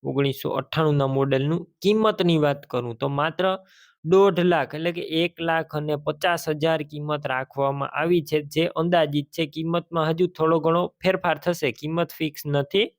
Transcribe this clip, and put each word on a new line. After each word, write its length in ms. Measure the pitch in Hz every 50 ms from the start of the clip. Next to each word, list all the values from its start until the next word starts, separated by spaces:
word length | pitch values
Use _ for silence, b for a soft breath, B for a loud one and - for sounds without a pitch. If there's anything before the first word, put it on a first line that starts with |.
| -
ઓગણીસો 440 | 139 135 135 139 139 131 - - -
અઠ્ઠાણુંના 560 | - 131 135 _ - 156 160 151 147 143 139
મોડલનું. 640 | 135 135 135 135 139 135 131 135 147 160 175 175 _ _ _
કિંમતની 560 | - 190 214 220 220 214 208 214 180 175 170 156
વાત 280 | 151 147 143 143 -
કરું 300 | _ - 127 123 120 117
તો 120 | 113 139 139
માત્ર 380 | 139 143 151 160 160 160 185 190 190 190 190 b b b b b b b _
દોઢ 360 | 156 180 190 196 202 180 175
લાખ, 340 | 175 180 170 156 135 123 143
એટલે 180 | 151 160 175
કે 80 | 170 175
એક 400 | 170 - 156 160 170 175 _ -
લાખ 360 | 165 165 165 165 156 156 -
અને 200 | 151 151 151 151
પચાસ 520 | 147 151 - 151 147 - 180 170 165 - 160
હજાર 340 | 151 151 151 165 160 156
કિંમત 440 | 151 147 151 147 147 151 151 147 147
રાખવામાં 640 | 143 131 127 131 _ - 135 139 139 139 139 139 -
આવી 340 | - 135 156 170 180 170
છે, 200 | 147 - 156 156
જે 240 | 147 143 - 151 165
અંદાજિત 600 | - - 160 165 175 175 170 156 147 143 147 143
છે. 200 | _ - - 165
કિંમતમાં 640 | 143 - 160 160 165 170 170 165 _ 170 165 156 156
હજુ 160 | 165 165 180
થોડો 340 | 175 180 - 160 160 165 165
ઘણો 220 | 151 165 165 175 180 - _ _
ફેરફાર 360 | - 185 185 185 - 175 160 147
થશે, 340 | - 180 175 170 - 135
કિંમત 400 | 113 - 147 151 165 170 170 156
ફિક્સ 340 | - - 160 156 143 - -
નથી. 400 | 151 143 143 139 - - 196 220 - _